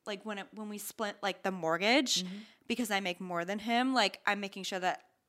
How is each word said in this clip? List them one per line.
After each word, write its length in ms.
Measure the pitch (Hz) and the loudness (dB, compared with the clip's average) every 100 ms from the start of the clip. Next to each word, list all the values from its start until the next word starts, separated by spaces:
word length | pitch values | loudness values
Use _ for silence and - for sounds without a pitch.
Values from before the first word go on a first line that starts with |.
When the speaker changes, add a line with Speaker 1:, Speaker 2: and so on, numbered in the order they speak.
| 214 | -8
Speaker 1:
like, 200 | 202 214 | -8 -6
when 120 | 202 | -8
it, 80 | 185 | -10
when 160 | 202 208 | -10 -10
we 80 | 208 | -8
split, 380 | - - 208 - | -8 -4 -4 -2
like, 220 | 196 185 | -2 0
the 80 | 190 | -2
mortgage, 720 | 185 165 170 208 277 247 180 | 0 2 2 4 4 4 0
Speaker 2:
Mm-hmm. 120 | 180 202 220 _ - | -2 -8 -14 _ -4
Speaker 1:
because 240 | 233 214 | -2 0
I 80 | 196 | 0
make 200 | 190 175 | 0 -4
more 240 | 185 170 175 | -2 -2 -2
than 140 | 208 | -2
him, 340 | 220 233 254 | 0 2 4
like, 260 | 254 196 - 208 | 4 2 2 0
I'm 140 | 202 | 0
making 240 | 196 196 | -2 -8
sure 160 | 185 190 | -6 -2
that 240 | 180 - _ _ | -2 -2 _ _